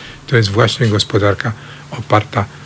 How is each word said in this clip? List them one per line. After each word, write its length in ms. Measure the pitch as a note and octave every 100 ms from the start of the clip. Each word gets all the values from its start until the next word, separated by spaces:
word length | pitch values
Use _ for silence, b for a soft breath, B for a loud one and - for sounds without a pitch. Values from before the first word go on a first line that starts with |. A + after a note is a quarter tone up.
| B B -
To 100 | A#2+
jest 140 | G2+
właśnie 360 | G2+ A2+ - A#2
gospodarka 640 | G#2+ - G#2+ G2+ F#2+ A#2 A2 B B B
oparta 540 | - - G#2+ - - G#2 B